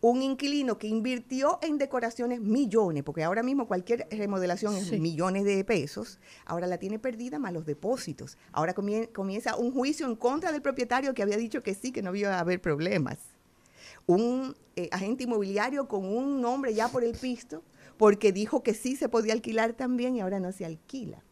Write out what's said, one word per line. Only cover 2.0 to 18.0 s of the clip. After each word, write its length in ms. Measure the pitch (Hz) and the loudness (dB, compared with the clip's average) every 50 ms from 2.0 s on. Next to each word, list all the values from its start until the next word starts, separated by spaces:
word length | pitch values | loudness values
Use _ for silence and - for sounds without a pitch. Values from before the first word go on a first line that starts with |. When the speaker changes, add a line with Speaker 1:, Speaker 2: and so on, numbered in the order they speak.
| 240 226 233 - 240 240 247 240 | -2 -2 -4 -2 -2 -2 -2 -2
Speaker 1:
millones, 640 | 220 196 220 262 285 226 180 226 214 180 160 143 139 | 0 2 2 4 2 4 4 4 4 4 2 -2 -2
porque 200 | - 143 165 156 | -4 -4 -2 0
ahora 180 | 160 185 220 233 | 0 0 0 0
mismo 240 | 254 269 277 247 | 0 0 0 0
cualquier 400 | 220 202 180 180 - 233 233 - - | 0 -2 -2 0 0 -2 -2 -2 -6
remodelación 640 | - 214 208 202 202 190 180 180 175 - - 208 208 | -6 -4 -2 -2 0 0 0 0 0 0 0 -2 -2
es 120 | 190 196 175 | -2 -2 -2
Speaker 2:
Sí. 120 | - - | -2 0
Speaker 1:
millones 440 | 156 165 165 147 170 185 185 196 202 | 0 0 0 0 0 0 2 2 2
de 180 | 202 202 190 190 | 2 2 2 2
pesos, 540 | - 233 180 147 147 - - 220 - - - - - - - - | 2 0 0 0 -2 -6 -8 -10 -10 -12 -20 -20 -20 -20 -20 -10
ahora 220 | - 165 170 175 | -6 -4 -4 -2
la 100 | 180 180 | -2 -4
tiene 220 | 175 190 190 214 220 | -4 -4 -6 -6 -4
perdida 400 | 220 262 240 220 240 247 294 302 | -4 -6 -6 -4 -8 -8 -6 -4
más 160 | 277 202 175 | -4 -4 -4
los 100 | 156 165 | -4 -4
depósitos. 720 | 151 143 143 - 196 254 254 - - 147 - 127 131 - _ - - - | -4 -6 -4 -2 -2 -2 -2 -2 -8 -8 -10 -12 -16 -16 _ -20 -8 -2
Ahora 220 | - 156 170 185 | -2 0 0 0
comien-, 360 | - 196 202 208 220 226 226 - | -2 -2 -2 0 -2 -2 -4 -6
comienza 440 | - 190 196 190 208 240 254 220 | -6 -4 -4 -4 -2 -2 -2 -2
un 160 | - 240 240 254 | 0 0 0 0
juicio 320 | 269 247 277 302 - 320 | 0 0 0 0 -2 -2
en 80 | 262 226 | -4 -4
contra 360 | 226 - 240 262 311 330 359 311 | 0 0 0 0 2 0 -2 -2
del 80 | 294 | 0
propietario 540 | 254 277 262 269 247 - 247 254 269 277 262 | 0 -2 0 0 0 2 2 0 2 0 0
que 80 | - 202 | 0 0
había 160 | 202 208 208 | 0 2 0
dicho 240 | 233 226 - 285 - | -2 -2 -4 -4 -4
que 120 | - 196 | -4 -6
sí, 160 | 196 - 254 | -4 -4 -6
que 120 | 254 - 202 | -6 -4 -4
no 120 | 185 180 | -4 -2
iba 200 | 202 202 202 190 | 0 0 0 0
a 60 | 185 | 0
haber 200 | 170 170 180 175 | 2 2 0 0
problemas. 560 | - 180 151 143 156 180 208 185 147 - - - - - - _ _ _ _ _ _ _ _ - - - - - - | 2 0 0 2 2 0 2 2 0 0 -4 -8 -12 -20 -20 _ _ _ _ _ _ _ _ -20 -20 -20 -20 -14 2
Un, 480 | - 175 185 226 240 247 262 262 262 285 - - - _ | 4 4 6 6 4 2 0 -2 -4 -8 -12 -18 -14 _
eh, 120 | - 175 160 - | -6 -6 -4 -4
agente 320 | 180 190 196 233 262 262 | -4 -2 -2 -2 -2 -2
inmobiliario 640 | 240 240 220 202 190 196 202 208 254 262 285 277 269 | -2 0 0 0 0 0 0 0 0 0 -2 -4 -2
con 160 | - 196 190 | -2 -4 -2
un 360 | 185 202 233 262 277 285 269 247 | 0 -2 -2 0 0 0 0 0
nombre 320 | 240 247 269 269 254 220 | 0 0 0 -2 -2 0
ya 140 | 214 220 247 | 0 0 0
por 140 | 254 262 240 | 0 0 0
el 120 | 233 233 | 0 -2
pisto, 460 | - - 254 247 233 - - - 320 - _ _ - - - - | -2 -4 -6 -6 -6 -8 -14 -14 -16 -16 _ _ -20 -20 -20 0
porque 360 | - | 6